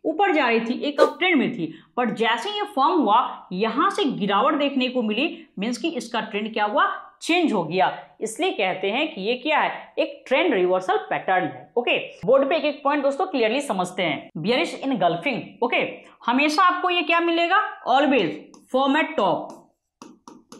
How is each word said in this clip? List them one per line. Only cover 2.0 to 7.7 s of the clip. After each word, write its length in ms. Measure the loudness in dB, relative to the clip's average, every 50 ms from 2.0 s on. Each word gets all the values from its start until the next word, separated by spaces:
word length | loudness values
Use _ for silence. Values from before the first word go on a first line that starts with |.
| -2 -2 -2
जैसे 360 | -2 0 0 0 -2 -4 -6
ये 140 | -6 -6 -6 -4 0
फॉर्म 240 | 2 2 2 4 2
हुआ, 460 | 4 4 4 4 2 0 -4 -12 -12 -8
यहाँ 380 | -4 -2 -2 0 0 0 0 0
से 140 | 2 0 0
गिरावट 500 | 0 0 0 0 0 2 2 4 2 2
देखने 360 | 2 0 0 0 0 -2 0
को 120 | 0 -2
मिली, 460 | -2 0 0 0 -2 -2 -4 -8 -16 -16 _ -6
मीन्स 180 | -6 -4 -4 -4
कि 120 | -4 -4
इसका 320 | -4 -6 -6 -4 -4 -4
ट्रेंड 300 | -4 -4 -6 -6 -6 -4 -2
क्या 120 | -2 -2
हुआ, 200 | 0 2 2 2 2 0 -4 -10 -16 -18 _
चेंज 320 | -4 0 2 2 2 2 2
हो 100 | 0 -2
गया। 240 | 0